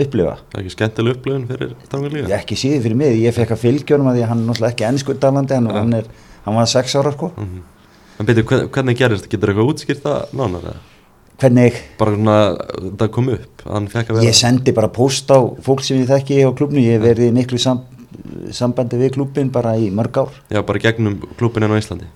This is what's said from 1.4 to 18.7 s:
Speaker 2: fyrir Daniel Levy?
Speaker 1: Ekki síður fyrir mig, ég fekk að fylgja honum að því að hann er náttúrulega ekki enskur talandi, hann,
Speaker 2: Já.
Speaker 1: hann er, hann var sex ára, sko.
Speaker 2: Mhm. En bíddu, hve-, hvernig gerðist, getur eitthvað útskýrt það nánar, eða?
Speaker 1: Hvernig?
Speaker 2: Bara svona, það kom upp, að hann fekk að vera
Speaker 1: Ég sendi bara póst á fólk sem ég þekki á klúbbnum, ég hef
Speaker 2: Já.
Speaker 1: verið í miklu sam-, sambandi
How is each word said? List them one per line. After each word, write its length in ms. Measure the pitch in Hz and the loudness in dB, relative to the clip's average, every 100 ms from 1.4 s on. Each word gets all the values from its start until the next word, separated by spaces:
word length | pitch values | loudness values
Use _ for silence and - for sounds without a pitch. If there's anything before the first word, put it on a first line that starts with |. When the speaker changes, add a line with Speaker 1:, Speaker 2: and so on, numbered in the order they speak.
| 120 | -6
Speaker 2:
fyrir 280 | 131 127 127 - | -6 -8 -10 -10
Daniel 220 | 139 143 156 | -8 -6 -6
Levy? 180 | 98 | -4
Speaker 1:
Ekki 240 | 101 - 104 | -4 -4 -4
síður 280 | 135 147 113 | 0 0 0
fyrir 100 | 113 | 2
mig, 220 | 147 113 | 2 4
ég 160 | 117 117 | 2 2
fekk 160 | 113 | 0
að 80 | 110 | 0
fylgja 360 | 120 143 147 143 | 0 0 2 2
honum 100 | 135 | 2
að 80 | 123 | 2
því 60 | 113 | 0
að 60 | |
hann 80 | 117 | 0
er 80 | 113 | -2
náttúrulega 240 | 117 113 | 0 -2
ekki 140 | 113 110 | -2 -2
enskur 320 | 139 139 - | -2 -2 0
talandi, 380 | 135 139 135 135 | 0 2 0 0
hann, 100 | 113 | 0
Speaker 2:
Já. 80 | 104 | 0
Speaker 1:
hann 160 | 113 | 0
er, 160 | 113 110 - - - - | 0 -4 -12 -20 -14 -4
hann 120 | 110 | 0
var 80 | 113 | 2
sex 320 | 127 127 143 | 2 0 0
ára, 160 | 143 | 0
sko. 180 | 143 170 - | -2 -6 -8
Speaker 2:
Mhm. 240 | 98 90 87 - _ _ - - | -10 -10 -18 -20 _ _ -16 -6
En 60 | 107 | 0
bíddu, 180 | 110 | 2
hve-, 220 | 110 131 - | 2 0 0
hvernig 240 | - 131 120 | -2 -2 2
gerðist, 320 | 127 101 - | 0 0 -4
getur 240 | 101 104 | -4 0
eitthvað 220 | 101 120 156 | 2 0 0
útskýrt 260 | - 143 | -6 -6
það 320 | 151 131 - | -4 -4 -6
nánar, 320 | 127 120 87 85 | -6 -4 -6 -10
eða? 140 | 82 - _ _ _ _ - | -14 -18 _ _ _ _ 0
Speaker 1:
Hvernig? 340 | 135 123 120 - - - | 2 6 4 2 -6 -4
Speaker 2:
Bara 160 | 107 | -2
svona, 200 | 104 107 107 104 85 - - 92 101 | 0 4 4 4 0 -8 -10 -8 -4
það 80 | 107 | -2
kom 200 | 120 131 | 0 -2
upp, 320 | 110 - - - | -2 -8 -18 -8
að 60 | |
hann 140 | 104 104 | -6 -4
fekk 200 | 117 113 | -4 -2
að 60 | 110 | 2
vera 60 | 117 | 2
Speaker 1:
Ég 80 | 107 | 4
sendi 360 | 123 127 127 101 | 4 2 2 2
bara 120 | 107 | 0
póst 420 | - 135 135 - | 2 0 0 4
á 80 | 135 117 - - | 4 4 -2 -2
fólk 160 | 135 | -2
sem 160 | - 131 | 0 0
ég 80 | 127 | 2
þekki 300 | 139 139 139 131 | 2 2 2 2
á 40 | |
klúbbnum, 300 | 131 - 143 | 2 0 2
ég 160 | 117 113 | 4 4
hef 20 | |
Speaker 2:
Já. 60 | 117 | 4
Speaker 1:
verið 240 | 113 120 | 4 4
í 20 | |
miklu 240 | 120 127 123 | 2 0 -2
sam-, 240 | 127 127 - - - - - - - | 0 -2 -6 -20 -20 -20 -16 -14 -12
sambandi 480 | - 123 | -4 -2